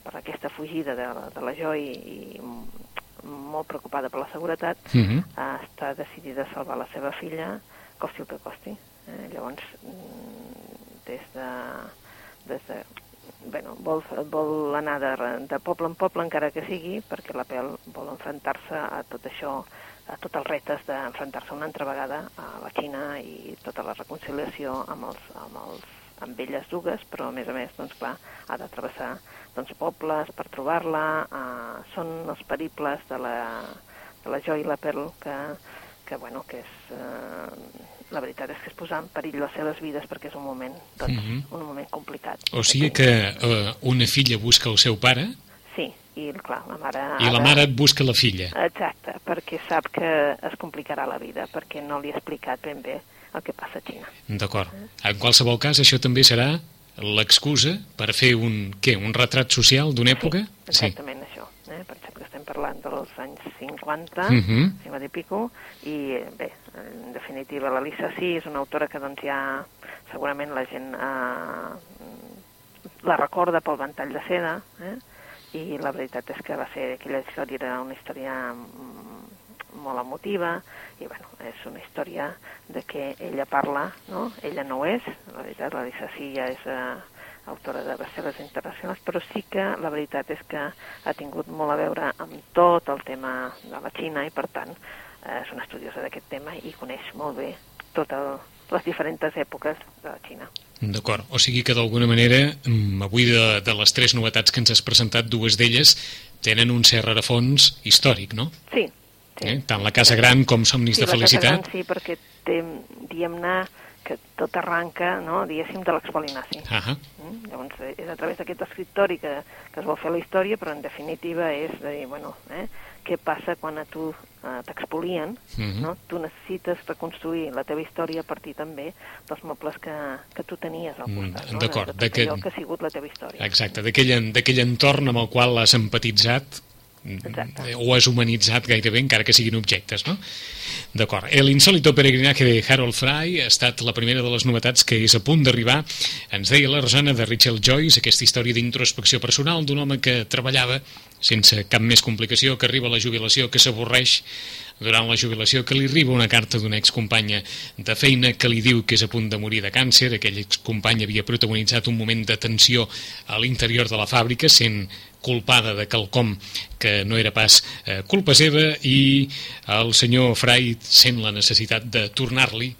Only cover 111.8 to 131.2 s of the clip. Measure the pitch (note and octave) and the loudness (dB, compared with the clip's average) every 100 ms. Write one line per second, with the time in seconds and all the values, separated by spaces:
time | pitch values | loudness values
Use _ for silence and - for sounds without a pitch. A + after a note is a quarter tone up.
111.8 | F3+ F3+ - E3+ - - - E3+ E3 D#3 | -4 -6 -4 -10 -10 -12 -2 -2 -2 -10
112.8 | - - - E3 E3+ E3+ F3 F#3 F#3 - | -14 -18 -12 -6 -4 -4 -2 -2 -2 -10
113.8 | - - - - _ - D#3 F#3 F3 E3+ | -20 -18 -12 -12 _ -6 -4 -2 -2 -2
114.8 | E3+ - F3 F#3+ E3+ F3 F#3+ D#3 D#3+ F#3+ | -4 -4 -2 -2 -4 -4 -2 -4 -6 -6
115.8 | F#3 D#3 - D#3+ D3+ C3+ - - - A2 | -2 -2 -2 -6 -6 -10 -10 -12 -4 -4
116.8 | G2 C#3+ - - D#3 A3 A3 B2+ B2+ - | -4 -8 -10 -20 -16 -16 -14 -14 -14 -12
117.8 | C3 C#3 E3 E3 - - E3 F3+ F#3 - | -12 -12 -12 -8 -6 -6 -10 -10 -10 -10
118.8 | F#3 - G3+ F3+ D#3 C#3+ - - - - | -8 0 2 2 -6 -8 -10 -18 -16 -10
119.8 | D3+ D#3 D#3+ E3+ E3+ F#3+ F#3+ G#3+ D#3+ D3+ | -4 -4 -2 -4 -2 -2 0 -2 -6 -10
120.8 | F3+ - D3 D#3+ F3 E3+ E3+ C#3+ D#3 - | -10 -12 -10 -8 -6 -4 -2 -2 -6 -8
121.8 | C#3+ D3 C3+ C#3+ D3 - - D3 F#3 - | -10 -10 -10 -12 -14 -16 -16 -12 -12 -12
122.8 | - - - F3 - D3+ - F3 D#3 D#3 | -18 -18 -6 -4 -2 -4 -4 -6 -6 -10
123.8 | D3+ - D#3+ D#3+ - - - B2+ B2 C#3+ | -12 -8 -8 -8 -18 -16 -12 -12 -12 -12
124.8 | - D#3+ E3+ F3+ D#3+ A#3+ - - G#2+ G2 | -8 -6 -4 -4 -6 -10 -12 -6 -6 -4
125.8 | D3+ F3+ - F3 D#3+ - - F#3 - F3 | -6 -8 -10 -8 -8 -12 -10 -10 -4 -6
126.8 | - E3 E3 E3 E3 E3 D#3 B2+ C3+ D3+ | -6 -10 -10 -10 -6 -6 -6 -6 -6 -6
127.8 | D#3+ - E3 D#3+ D#3+ D3+ - C#3 D#3 D3+ | -8 -6 -6 -6 -8 -10 -10 -12 -12 -10
128.8 | D3 - - - - D3 D#3+ D3 D3+ - | -12 -14 -20 -20 -14 -12 -10 -10 -10 -10
129.8 | - D3+ C#3+ C#3 - - E3+ F3 E3+ D#3+ | -12 -10 -8 -10 -14 -14 -12 -8 -10 -8
130.8 | E3 - A#2+ G2+ | -10 -10 -8 -6